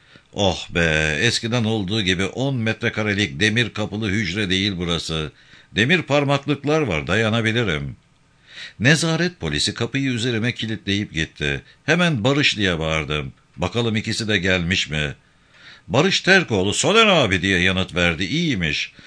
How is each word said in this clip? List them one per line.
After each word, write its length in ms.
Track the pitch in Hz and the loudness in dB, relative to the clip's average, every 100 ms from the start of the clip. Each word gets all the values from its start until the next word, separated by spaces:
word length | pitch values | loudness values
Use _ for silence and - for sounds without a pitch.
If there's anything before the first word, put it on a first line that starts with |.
| _ - _ | _ -20 _
Oh 360 | - 98 82 - | 0 0 0 -2
be, 480 | 87 82 78 78 76 | 0 2 2 0 0
eskiden 420 | 117 - 113 123 | 0 0 -2 -2
olduğu 380 | 107 113 92 110 | 0 -2 -2 -2
gibi 240 | 92 90 95 | 0 0 -2
on 300 | - 135 131 | -2 -4 -2
metrekarelik 840 | 110 107 113 110 107 101 98 69 | -2 -2 -4 -2 -2 0 -2 0
demir 300 | 107 110 107 | 0 0 -2
kapılı 400 | 104 104 104 110 | -4 -6 -4 -2
hücre 400 | 101 92 98 98 | -2 -2 -2 -2
değil 240 | 95 101 90 | 0 0 -2
burası. 540 | 87 82 - 80 76 - - - - - | -2 -4 -4 -6 -6 -10 -20 -20 -6 0
Demir 260 | 123 180 | 2 2
parmaklıklar 800 | 139 143 139 139 139 143 135 156 | 2 0 2 0 -2 -2 0 0
var, 260 | 131 78 67 | 0 -2 0
dayanabilirim. 880 | 101 113 113 110 113 107 76 69 - _ _ _ _ - - - - | 0 2 0 0 0 0 -2 -4 -10 _ _ _ _ -20 -20 -14 0
Nezaret 600 | 117 156 165 160 175 - | 4 4 2 0 -2 -4
polisi 340 | 80 73 - | -4 -2 -2
kapıyı 380 | - 117 135 135 | -2 -4 -2 -2
üzerime 400 | 120 123 113 120 | -2 -2 -2 -2
kilitleyip 640 | - 113 107 - 101 98 | -2 -6 -4 -2 -2 -2
gitti. 480 | 80 78 - 73 69 - - - | -4 -4 -4 -4 -4 -8 -8 -2
Hemen 380 | 175 175 135 | 2 2 2
"Barış!" 340 | 117 143 131 104 | 2 2 2 2
diye 220 | 98 82 | 0 0
bağırdım. 540 | 80 80 69 76 67 - _ 69 | 0 -2 -2 -4 -6 -12 _ -6
Bakalım 380 | 90 117 117 107 | -4 -2 -2 -2
ikisi 320 | 107 104 110 | -2 -4 -2
de 100 | 104 | 0
gelmiş 520 | 92 92 85 92 - | 2 0 0 -2 -2
mi? 240 | 76 73 - _ _ _ - - - - | -2 -4 -6 _ _ _ -20 -20 -20 -2
Barış 340 | 120 190 - | 2 2 2
Terkoğlu, 520 | 175 190 143 104 98 | 4 4 4 2 2
"Soner 340 | 92 151 220 220 | 0 2 4 6
abi!" 340 | 170 113 92 | 4 4 2
diye 180 | 95 92 | 2 2
yanıt 360 | 92 92 90 87 | 2 2 -2 0
verdi. 280 | 87 78 | 2 0
İyiymiş. 680 | 92 147 170 104 80 76 - - | -2 -2 -2 0 -2 -2 -6 -12